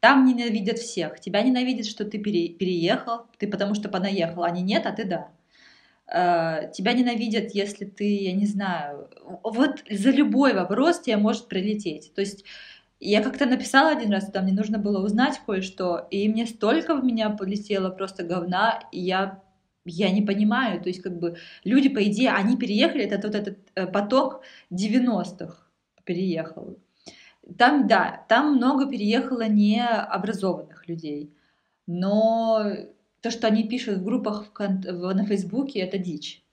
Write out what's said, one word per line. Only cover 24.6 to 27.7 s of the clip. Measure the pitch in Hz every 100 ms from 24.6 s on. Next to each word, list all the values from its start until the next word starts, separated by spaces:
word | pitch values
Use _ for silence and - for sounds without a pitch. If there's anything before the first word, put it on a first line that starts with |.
| _
девяностых | 180 202 240 247 208 175 - - - _ _ _ _
переехал. | - 175 190 160 160 - - - _ _ - - - _ - 180
Там, | 240